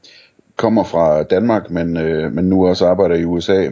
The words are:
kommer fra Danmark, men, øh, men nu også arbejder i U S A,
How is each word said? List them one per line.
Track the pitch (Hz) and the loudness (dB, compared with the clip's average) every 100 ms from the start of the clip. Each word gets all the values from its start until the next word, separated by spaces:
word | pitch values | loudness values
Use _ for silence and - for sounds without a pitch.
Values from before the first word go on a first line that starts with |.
| - - _ _ _ - | -20 -20 _ _ _ -4
kommer | 113 110 | 0 0
fra | 92 85 80 76 | 0 0 2 2
Danmark, | 76 92 117 107 - | 0 0 2 -2 -2
men, | 85 85 82 | -4 -4 -2
øh, | 80 80 78 | -2 -2 -4
men | 71 92 | -2 0
nu | 92 90 | 2 2
også | 90 90 | 2 2
arbejder | 92 92 85 | 2 2 0
i | 85 | -2
U | 87 | -4
S | 85 | 0
A, | 98 78 | 0 0